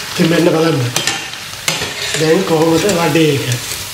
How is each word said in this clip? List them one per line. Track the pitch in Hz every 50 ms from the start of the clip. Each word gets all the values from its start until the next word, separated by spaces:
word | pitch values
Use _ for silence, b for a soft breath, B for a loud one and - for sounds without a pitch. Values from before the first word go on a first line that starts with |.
| - -
ඉතින් | - - 175 160
මෙන්න | 170 160 165 175 151
බලන්න. | 160 160 165 151 135 123 120 120 - - - - - - - - - - - - - - - - - - - - - - - - 151
දැන් | 156 156 165 190 190
කොහොමද | - 165 156 160 165 165 160 180 208
වඩේ | 190 170 170 160 143 165 160 151 143
එක? | 127 123 127 123 120 - - - - - -